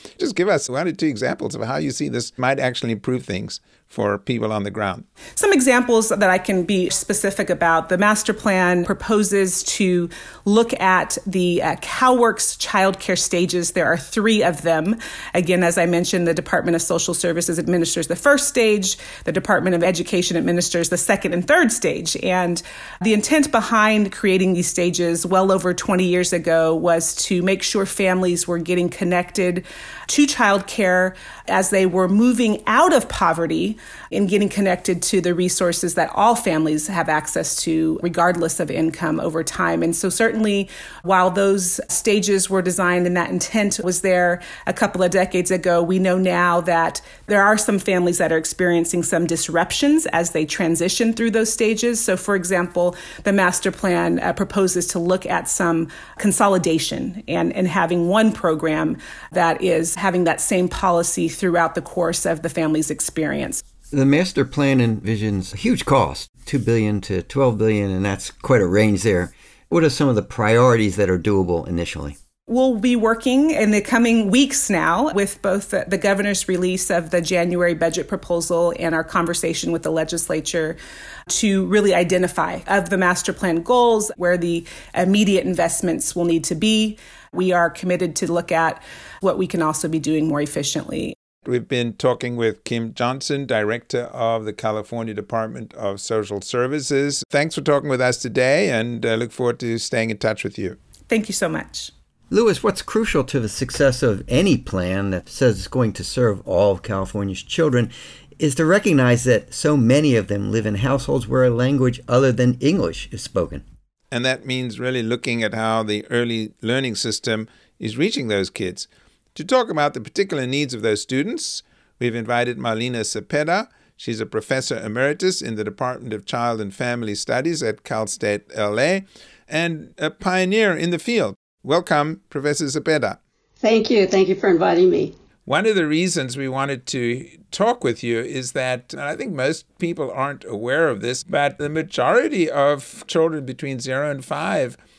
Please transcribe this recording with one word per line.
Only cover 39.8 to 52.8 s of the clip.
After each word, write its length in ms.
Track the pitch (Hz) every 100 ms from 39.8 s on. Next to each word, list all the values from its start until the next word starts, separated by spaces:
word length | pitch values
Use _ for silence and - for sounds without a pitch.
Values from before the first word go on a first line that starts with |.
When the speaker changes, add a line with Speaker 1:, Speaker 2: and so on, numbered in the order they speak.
Speaker 2:
And 120 | 170 165
so 140 | 190
certainly, 600 | - 226 220 214 202 190 - - -
while 260 | 175 185 185
those 520 | 185 196 196 180 - -
stages 600 | - 226 208 196 196 190
were 120 | 190
designed 440 | 175 175 180 180 180
and 100 | 175
that 120 | 170
intent 500 | 180 - 220 208 202
was 180 | 185 180
there 400 | 190 180 175 175 - - -
a 60 |
couple 300 | - 202 185
of 80 | 180
decades 400 | 190 185 180 180
ago, 320 | 180 180 170
we 160 | 170 190
know 180 | 185 185
now 440 | 185 175 175 170
that 400 | 170 165 165 - - - -
there 160 | 202
are 140 | 202 214
some 220 | 214 196
families 380 | 202 185 175 175
that 120 | 160
are 60 | 160
experiencing 680 | 156 - 180 170 165 175
some 240 | - 170 165
disruptions 760 | 165 - 165 175 - 285 311 -
as 240 | - 170
they 140 | 160 156
transition 680 | - 165 165 180 - 226
through 180 | 226 233
those 200 | 220 226
stages. 480 | - 220 220 240 226
So, 160 | - 185
for 200 | - 196
example, 600 | 175 185 175 175